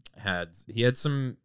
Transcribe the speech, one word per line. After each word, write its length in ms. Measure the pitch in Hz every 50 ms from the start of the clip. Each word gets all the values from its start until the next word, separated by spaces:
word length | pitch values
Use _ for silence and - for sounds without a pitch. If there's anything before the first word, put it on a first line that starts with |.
| - - -
had, 340 | - 95 101 90 87 87 82 - - - - 110
he 100 | 113 117
had 120 | 123 127
some 400 | - - 151 143 139 131 127 - -